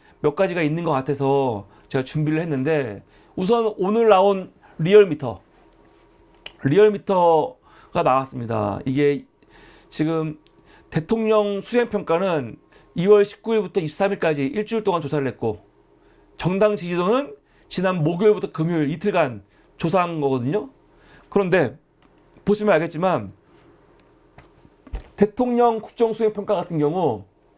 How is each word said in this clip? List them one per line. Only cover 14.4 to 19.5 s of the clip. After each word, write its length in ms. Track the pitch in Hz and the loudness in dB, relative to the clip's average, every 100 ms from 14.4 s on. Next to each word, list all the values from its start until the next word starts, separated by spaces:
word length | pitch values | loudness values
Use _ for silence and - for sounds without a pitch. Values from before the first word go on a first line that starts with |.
| 139 | -2
일주일 380 | 214 208 226 | -4 -4 -4
동안 160 | 208 170 | -2 -2
조사를 260 | 143 151 135 | -2 -4 -4
했고, 380 | - 113 92 _ _ _ _ _ _ _ - | -4 -6 -6 _ _ _ _ _ _ _ -8
정당 380 | 170 190 214 208 | -4 0 0 0
지지도는 580 | 175 175 180 254 285 - _ _ _ | -4 -2 0 0 -2 -12 _ _ _
지난 360 | - 190 185 | -4 -2 0
목요일부터 480 | 151 175 214 175 190 | -2 2 2 2 -2
금요일 380 | - 165 170 143 | -4 -2 -2 -2
이틀간 520 | 165 202 180 143 107 - | -4 -2 0 -2 -4 -16